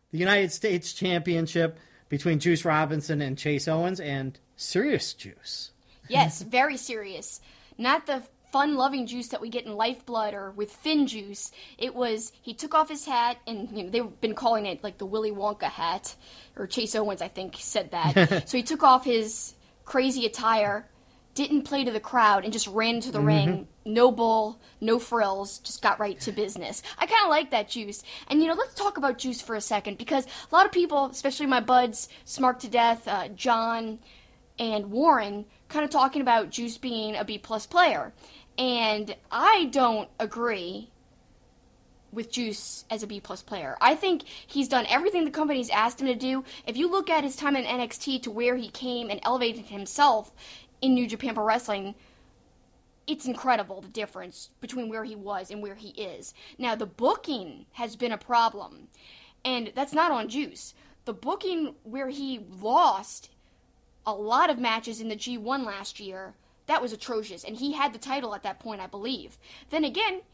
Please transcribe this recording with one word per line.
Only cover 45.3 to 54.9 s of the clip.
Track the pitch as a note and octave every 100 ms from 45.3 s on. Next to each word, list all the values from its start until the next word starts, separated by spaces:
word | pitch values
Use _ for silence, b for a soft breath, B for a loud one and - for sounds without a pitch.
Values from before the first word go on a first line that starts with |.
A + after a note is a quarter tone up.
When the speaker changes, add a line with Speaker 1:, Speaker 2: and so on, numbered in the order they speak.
Speaker 2:
company's | D4+ D#4 C#4 A#3
asked | G#3 A3+ A#3+
him | C4+
to |
do. | A#3+ B3+ C4 B3+ B -
If | A#3
you | F4
look | F#4+ F#4+
at | D#4+
his | C#4+ C4
time | D4 C#4
in |
N | B3 B3
X | A#3+ -
T | - C4
to | B3+
where | G#3 B3 B3+
he | A#3
came | - B3+ B3 A#3
and | G3+
elevated | - B3+ A#3+ A#3 G3+
himself | G3+ G3 - C#4+ A3 - B B B B _
in | C4
New | B3+ A#3+
Japan | A3 C4+
Pro | A3
Wrestling, | G#3+ A3+ - G3+ G3 G3+ b b b b _ _ _ _ _ _ -
it's | D4+ B3+
incredible | A#3+ C4 A#3 G3 F#3+
the | F#3+
difference | G#3+ G#3 F#3 F3+ - - _
between | A3+ B3+
where | A3+